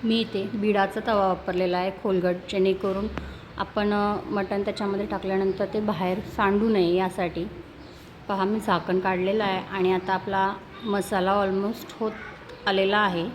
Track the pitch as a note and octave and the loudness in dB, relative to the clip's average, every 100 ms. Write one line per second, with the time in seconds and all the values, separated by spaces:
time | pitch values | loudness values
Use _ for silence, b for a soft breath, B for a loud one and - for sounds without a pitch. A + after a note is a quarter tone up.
0 | A3+ A3+ A3 G3 G3 G#3 G#3+ G3+ G3 A3 | 2 2 0 -2 -4 0 2 4 2 0
1 | G#3+ G#3+ F#3+ F#3 - F3+ F#3 F3+ F#3 F#3+ | 0 2 4 2 -2 0 2 2 -2 -2
2 | A3 F#3 F3+ F3+ - G3+ F#3+ F#3+ G3+ F#3+ | 0 2 2 0 -2 2 2 2 0 -2
3 | G#3 - B B B - G3 - G#3 G#3 | -4 -6 B B B -10 -4 0 2 2
4 | G#3 G#3 - G3+ F#3+ G3+ G3+ G3+ G3+ G3 | 0 -2 -2 -4 -2 -2 -2 -2 -2 -2
5 | G#3 G3 F#3+ F#3+ F#3+ F#3 G3 G#3+ G#3+ D#3+ | -2 -4 -2 2 2 0 -2 0 -2 0
6 | F3+ F#3 - - G3+ G3+ A3+ G#3 E3+ F3+ | 0 -2 -4 0 2 4 4 4 4 4
7 | F#3 F#3 F3 E3+ F#3+ - - - B B | 0 -2 -4 -2 -8 -10 -16 -18 B B
8 | B - - G3 F#3+ G#3+ G#3+ F3+ E3+ F#3 | B -20 -6 0 0 0 2 2 2 0
9 | F#3 F#3 F#3 G#3+ G3+ F#3+ - F#3+ F#3 F#3 | 2 0 2 2 2 0 -4 0 2 2
10 | F#3 F#3+ G3+ F#3+ F#3+ G3+ - - A3+ G3+ | 2 -2 0 0 0 -2 -12 -10 -2 -2
11 | F#3+ - F#3 G3+ G3 F#3+ G3+ A3+ - - | 0 2 4 4 2 2 0 -4 -10 -6
12 | A3 G#3 - - - - G#3 F#3+ G3 G#3 | -4 -4 -12 -16 -16 -6 0 2 4 4
13 | G#3 F3 F3+ | 2 0 -4